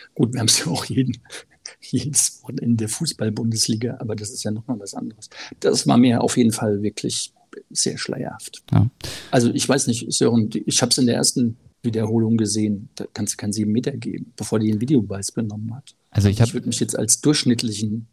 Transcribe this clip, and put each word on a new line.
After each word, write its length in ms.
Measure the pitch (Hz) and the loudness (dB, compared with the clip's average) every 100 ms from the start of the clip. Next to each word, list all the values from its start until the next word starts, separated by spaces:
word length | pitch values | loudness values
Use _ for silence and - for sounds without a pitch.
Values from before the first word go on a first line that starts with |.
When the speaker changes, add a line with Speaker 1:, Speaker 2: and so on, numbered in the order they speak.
| - | -12
Speaker 1:
gut, 180 | - 117 | 0 0
wir 80 | 123 | 2
haben's 240 | 113 - | 2 2
ja 60 | 160 | 0
auch 140 | 143 | -4
jeden, 340 | - 117 131 - - - - | -2 0 0 -2 -10 -20 -20
<laughs> 300 | _ - - | _ -20 -20
jedes 600 | - 127 147 135 - - | -4 -4 0 0 -2 -6
Wochenende 340 | - 123 117 113 | -12 -4 0 0
der 120 | 107 | 0
Fußball-Bundesliga, 1080 | - 160 - 110 110 117 110 - 110 120 - | -4 -6 -2 -4 -2 -2 0 0 0 -2 -6
aber 160 | 110 107 | -8 -6
das 140 | 107 | -8
ist 140 | - | -6
ja 80 | 107 | -6
nochmal 260 | 110 - 107 | -6 -6 -8
was 160 | 101 | -8
anderes. 340 | 113 120 - - - - - | -10 -12 -14 -20 -18 -18 -2
Das 280 | - - 143 | 0 2 4
war 100 | 120 | 6
mir 260 | 127 117 | 6 4
auf 140 | 120 127 | 2 4
jeden 160 | 113 | 4
Fall 300 | - 110 101 | 2 0 0
wirklich 500 | 104 - - - - _ _ - - | -2 -4 -6 -6 -8 _ _ -20 -8
sehr 300 | - - - | -4 -4 -4
schleierhaft. 640 | - - - - - - - | -6 -6 -8 -10 -16 -18 0
Speaker 2:
Ja. 140 | 107 107 - - - - | 2 2 -2 -12 -12 0
Speaker 1:
Also 180 | 127 120 | 2 4
ich 160 | 104 - | 2 0
weiß 200 | 135 - | 2 2
nicht, 240 | 117 - | -2 -2
Sören, 380 | - 123 117 104 - - | 2 4 4 2 -2 0
ich 160 | - | 0
hab's 160 | 123 - | 2 4
in 80 | 120 | 4
der 100 | - | 2
ersten 400 | - 139 117 117 _ _ | 0 2 0 -2 _ _
Wiederholung 540 | 120 110 107 113 110 113 | -2 -2 2 2 4 2
gesehen, 520 | 104 107 107 101 135 | 2 2 0 -2 -6
da 120 | - - | -14 -12
kannst 200 | - 104 | -6 -6
du 40 | - | -4
keinen 140 | 104 | -4
sieben 200 | 107 104 | -2 0
Meter 240 | 113 135 117 | 0 0 -6
geben, 360 | 113 - - - | -8 -8 -10 -10
bevor 240 | 104 110 | -2 0
die 100 | 107 | 2
den 100 | 104 | 0
Videobeweis 540 | 127 139 98 98 - | 2 2 2 -6 -6
genommen 400 | - 110 107 110 | -6 -6 -6 -8
hat. 220 | 120 - _ _ | -10 -16 _ _
Speaker 2:
Also 180 | 101 101 | 2 4
ich 120 | 117 | 4
hab 80 | 117 | 2
Speaker 1:
Ich 60 | |
würd 120 | 120 - | 2 -4
mich 120 | - | -4
jetzt 180 | 117 - | -2 -2
als 260 | 113 - | 0 2
durchschnittlichen 840 | - - 120 117 117 104 107 113 - | 4 2 2 2 -2 -4 -4 -4 -6